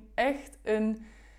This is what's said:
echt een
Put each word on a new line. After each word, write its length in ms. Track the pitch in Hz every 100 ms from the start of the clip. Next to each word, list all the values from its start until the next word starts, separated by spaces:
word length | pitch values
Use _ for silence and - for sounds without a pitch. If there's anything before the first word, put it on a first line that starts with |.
| - -
echt 420 | 254 277 - -
een 420 | - 214 214 220 - - -